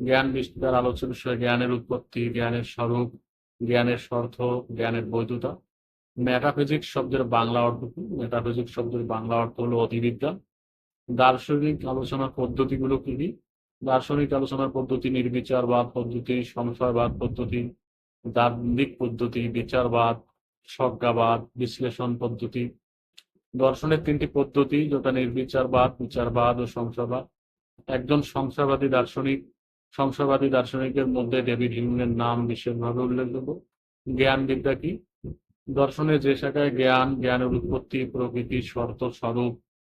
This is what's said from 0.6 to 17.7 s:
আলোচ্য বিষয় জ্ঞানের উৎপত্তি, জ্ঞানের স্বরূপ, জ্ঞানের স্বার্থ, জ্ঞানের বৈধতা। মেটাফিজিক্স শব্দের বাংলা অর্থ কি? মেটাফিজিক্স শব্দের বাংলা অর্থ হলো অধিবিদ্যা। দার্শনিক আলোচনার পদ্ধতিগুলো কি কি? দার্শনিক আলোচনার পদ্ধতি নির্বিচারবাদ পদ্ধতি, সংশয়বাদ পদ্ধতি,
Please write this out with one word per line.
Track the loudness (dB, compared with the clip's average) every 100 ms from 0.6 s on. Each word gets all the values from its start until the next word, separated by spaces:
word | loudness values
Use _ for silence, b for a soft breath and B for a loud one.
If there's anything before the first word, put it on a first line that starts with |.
| 2
আলোচ্য | 2 2 0 -4
বিষয় | -6 -4 -2
জ্ঞানের | 2 2 2
উৎপত্তি, | -2 -2 -6 -6 -4 -2
জ্ঞানের | 0 -2 -2
স্বরূপ, | -4 -4 0 0 -2 -6 _ _ _ -8 0
জ্ঞানের | 2 2 0
স্বার্থ, | -2 -4 -4 -2 -2 -2 -4
জ্ঞানের | -4 -2 -2
বৈধতা। | -2 -2 -2 -4 -6 -8 _ _ _ _ _ -4
মেটাফিজিক্স | 2 2 2 2 0 0 -2
শব্দের | -4 -2 0
বাংলা | 2 2 4 2
অর্থ | 2 0
কি? | -6 -10
মেটাফিজিক্স | -8 -6 -4 -2 -2 -2 -4
শব্দের | -4 -4 -4
বাংলা | -4 -4 -2 0
অর্থ | 0 -2
হলো | -2 2
অধিবিদ্যা। | 2 2 0 0 -4 -4 -12 _ _ _ _ _ -4
দার্শনিক | 4 4 4 0 0 0 -2 -4
আলোচনার | -4 -4 -4 -4 -2
পদ্ধতিগুলো | -2 0 0 0 0 0
কি | -2 -4
কি? | -4 -6 _ _ _ _
দার্শনিক | 2 2 2 0 2
আলোচনার | 0 0 -2 -2
পদ্ধতি | -2 -2 -2 0
নির্বিচারবাদ | 0 0 -2 0 0 4 2 2
পদ্ধতি, | -2 -4 -4 -2 -2
সংশয়বাদ | -2 -4 -4 0 0 2 0 0
পদ্ধতি, | -4 -4 -4 -4 -4